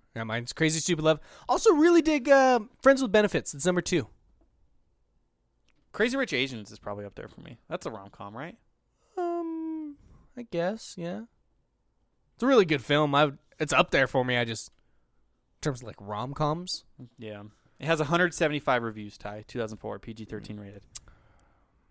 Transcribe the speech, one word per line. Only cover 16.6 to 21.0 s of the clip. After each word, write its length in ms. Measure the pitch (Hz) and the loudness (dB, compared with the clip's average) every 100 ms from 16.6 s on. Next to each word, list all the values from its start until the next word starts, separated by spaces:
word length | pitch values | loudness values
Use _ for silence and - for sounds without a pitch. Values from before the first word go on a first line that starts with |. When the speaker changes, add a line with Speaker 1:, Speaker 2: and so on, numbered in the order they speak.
| 180 - - - 123 - | -6 -12 -14 -20 -20 -16
Speaker 2:
Yeah. 240 | 110 104 104 - _ - | -14 -14 -16 -20 _ -8
It 60 | 139 | -2
has 140 | 160 | 0
a 40 | |
hundred 300 | 143 170 180 | 2 2 0
seventy-five 480 | - 156 147 - 123 | 2 0 0 0 0
reviews, 340 | 117 107 104 - | -2 -8 -12 -14
Ty. 280 | 104 107 - | -14 -14 -10
Two 120 | 123 | -8
thousand 200 | 113 107 | -8 -8
four, 200 | 107 104 | -12 -12
P 140 | - | -12
G 120 | 110 | -14
thirteen 340 | 107 107 - 104 | -12 -12 -12 -14
rated. 240 | 101 98 - - | -16 -20 -16 -14